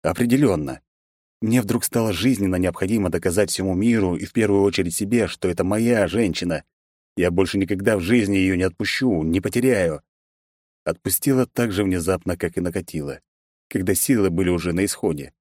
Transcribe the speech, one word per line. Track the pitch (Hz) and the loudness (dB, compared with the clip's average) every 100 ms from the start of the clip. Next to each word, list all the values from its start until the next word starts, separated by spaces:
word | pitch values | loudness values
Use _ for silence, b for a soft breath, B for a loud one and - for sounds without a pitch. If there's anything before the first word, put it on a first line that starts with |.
Определенно. | 85 90 120 131 143 85 71 65 _ _ _ _ _ _ | -4 -2 0 2 2 2 -4 -10 _ _ _ _ _ _
Мне | 110 123 | 0 0
вдруг | 101 120 | 2 -2
стало | - 117 113 | -2 -2 -2
жизненно | 85 117 117 98 90 | 0 0 0 0 0
необходимо | 90 87 95 113 190 | -2 -2 -2 0 0
доказать | 82 92 87 101 | 0 0 0 0
всему | - 95 | -2 -2
миру | 90 113 113 95 87 | 0 2 2 0 -2
и | |
в | 92 | -4
первую | - 107 101 | 0 2 4
очередь | 101 95 90 | 2 2 -2
себе, | - 101 120 95 | -4 -2 0 0
что | - 92 | -2 -4
это | 87 | 0
моя | 92 107 117 117 92 | 0 0 2 2 2
женщина. | 98 107 80 87 78 _ _ _ _ _ - | 0 0 -2 -4 -6 _ _ _ _ _ -2
Я | 87 | 0
больше | 87 95 101 | 2 0 0
никогда | 95 98 101 104 | -2 0 0 0
в | |
жизни | 87 120 101 98 | 2 2 2 2
ее | 95 90 | 2 2
не | |
отпущу, | 92 82 107 - 131 87 | -2 -2 -6 -2 0 0
не | 80 87 | 0 0
потеряю. | - 120 127 110 85 73 _ _ _ _ _ _ _ _ | 0 0 2 2 0 -2 _ _ _ _ _ _ _ _
Отпустила | - - 98 - 147 131 123 | -6 -4 -4 -2 2 2 2
так | - 120 | 0 -2
же | 95 | 0
внезапно, | 98 90 82 92 95 87 | 0 0 0 -2 -2 -4
как | 87 92 | -4 -4
и | |
накатила, | 90 92 85 80 71 - _ _ _ _ _ | -4 -4 -6 -8 -8 -12 _ _ _ _ _
когда | 98 92 | -4 0
силы | 95 - 120 95 | 0 2 2 2
были | 85 90 | 2 0
уже | 87 87 | 0 -2
на | 85 | -2
исходе. | 101 - 101 76 67 _ | -2 -2 -4 -4 -8 _